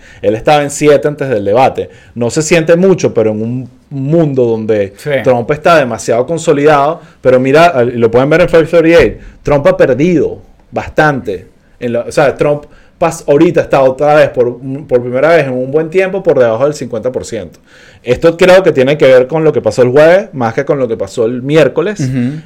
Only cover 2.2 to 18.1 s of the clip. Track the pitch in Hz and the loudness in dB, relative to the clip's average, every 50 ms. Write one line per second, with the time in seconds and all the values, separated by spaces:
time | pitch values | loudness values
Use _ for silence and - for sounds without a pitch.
2.2 | 120 117 - 160 151 - 175 165 156 170 170 170 185 196 180 - - 131 98 117 | -6 -4 -2 -4 -2 0 0 0 2 2 2 2 4 2 2 2 0 -2 0 -2
3.2 | 110 110 107 107 110 117 123 127 127 123 - _ _ - 147 139 135 139 156 170 | -2 -2 -2 -4 -6 -6 -8 -8 -10 -12 -18 _ _ -14 -10 -8 -4 0 0 0
4.2 | 165 151 135 120 120 117 113 110 110 107 110 104 98 98 - - - 147 139 131 | 0 0 0 0 0 0 -2 -2 -2 -2 -2 -2 -2 -4 -8 -12 -8 -4 -4 -2
5.2 | 110 135 123 120 113 - - - - 180 170 156 135 120 117 104 - - 117 117 | 0 0 0 0 0 -4 -4 -2 2 2 2 2 2 0 -4 -6 -4 -2 -2 -2
6.2 | 127 127 165 156 160 170 151 143 143 151 151 139 139 147 170 170 - - _ _ | -2 -4 -6 -4 -2 -2 0 2 2 2 2 2 2 0 -4 -6 -10 -20 _ _
7.2 | - 131 131 127 127 135 135 156 170 175 139 127 117 123 123 120 117 110 110 123 | 0 2 2 2 2 2 4 4 4 4 2 0 -2 -2 0 0 0 0 2 0
8.2 | 135 147 160 170 180 160 175 165 151 143 175 170 160 165 165 165 131 104 98 - | 0 2 2 2 2 2 2 0 2 2 2 2 2 4 4 4 2 2 -2 -8
9.2 | - - - - - 143 143 143 127 190 185 185 170 139 123 120 156 185 175 147 | -16 -20 -20 -10 -4 -2 -2 0 2 0 2 2 2 0 2 0 0 0 0 0
10.2 | 107 82 90 - - - _ _ _ _ - 113 107 - - - 156 151 143 123 | -2 -4 -6 -10 -18 -20 _ _ _ _ -10 -10 -10 -4 -2 0 0 0 0 -2
11.2 | - 113 95 87 - - _ _ _ _ _ - 123 120 117 117 117 117 - 165 | -6 -8 -10 -10 -12 -18 _ _ _ _ _ -10 -6 -4 -4 -4 -6 -4 -2 0
12.2 | 147 139 - - 156 147 147 143 - - - - _ _ _ - 175 165 170 - | 0 0 0 0 -2 -2 -2 -4 -6 -14 -20 -20 _ _ _ -4 -4 -4 -4 -4
13.2 | - - 143 143 165 175 160 165 - - - 139 135 135 127 - 147 147 151 151 | -2 0 2 2 2 2 2 0 -2 0 0 2 2 0 0 0 0 2 4 4
14.2 | 143 127 - 131 117 120 123 123 135 135 135 143 156 - 131 123 120 123 123 131 | 2 2 0 0 -2 -2 -4 -8 -10 -12 -12 -10 -4 -2 -2 -2 0 -2 -2 0
15.2 | 139 156 170 165 143 135 127 127 131 135 135 156 160 156 170 185 190 185 190 190 | 2 2 2 2 0 -2 -4 -6 -4 -2 -2 -4 -2 -2 -2 -2 -2 -2 -4 -4
16.2 | 185 175 151 135 123 117 110 117 135 151 147 - 131 113 123 110 107 127 131 - | -2 0 2 2 2 0 0 0 -2 -2 -2 -6 -10 -10 -8 -8 -6 -6 -6 -8
17.2 | 87 - 120 107 90 78 - _ _ _ _ - - - - _ - 117 | -8 -10 -10 -12 -12 -14 -18 _ _ _ _ -20 -20 -20 -20 _ -4 -4